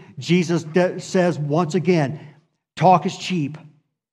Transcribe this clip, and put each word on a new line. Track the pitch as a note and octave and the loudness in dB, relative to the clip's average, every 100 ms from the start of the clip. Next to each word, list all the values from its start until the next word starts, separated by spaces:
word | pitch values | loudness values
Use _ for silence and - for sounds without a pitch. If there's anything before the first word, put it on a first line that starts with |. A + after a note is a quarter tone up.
| - - | -18 -8
Jesus | B2 F3 D#3 E3 | 0 0 2 -2
de-, | D#3 F3+ F3+ C3+ | 0 0 0 -2
says | - G3 F3+ C#3+ | -4 0 0 0
once | D3 D3+ E3+ F#3 | -2 0 0 0
again, | D#3 F3 C3+ - - - _ _ _ - | 0 2 0 -4 -16 -20 _ _ _ 0
"Talk | E3+ F3 F#3 | 4 4 2
is | - | -8
cheap. | - F3+ C#3+ D#3 - _ _ _ _ | -6 -4 -4 -8 -20 _ _ _ _